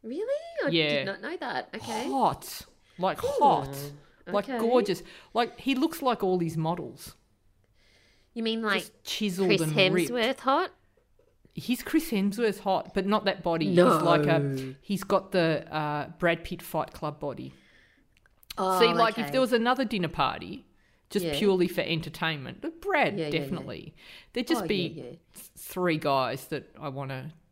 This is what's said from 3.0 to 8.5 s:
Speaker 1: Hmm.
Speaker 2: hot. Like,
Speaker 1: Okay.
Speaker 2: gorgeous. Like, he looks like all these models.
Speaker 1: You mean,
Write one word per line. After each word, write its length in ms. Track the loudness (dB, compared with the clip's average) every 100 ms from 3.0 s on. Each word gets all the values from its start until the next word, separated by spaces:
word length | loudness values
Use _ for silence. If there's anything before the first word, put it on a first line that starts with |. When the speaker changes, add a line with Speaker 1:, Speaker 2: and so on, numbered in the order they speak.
| -4 -2
Speaker 1:
Hmm. 220 | -4 4
Speaker 2:
hot. 340 | 6 6 0 -8 -10 -14 -20 _ -2
Like, 200 | -2 -2
Speaker 1:
Okay. 100 | 0
Speaker 2:
gorgeous. 440 | 4 4 4 -2 -4 -20 -6
Like, 260 | -2 -2 -2
he 140 | -2
looks 260 | 2 0 0
like 220 | -2 0
all 160 | 2 2
these 180 | 0 -2
models. 600 | -2 -2 -6 -14 -18 -20 _ _ _ _ _ _ _ _ _ _ _
Speaker 1:
You 100 | -6
mean, 200 | -4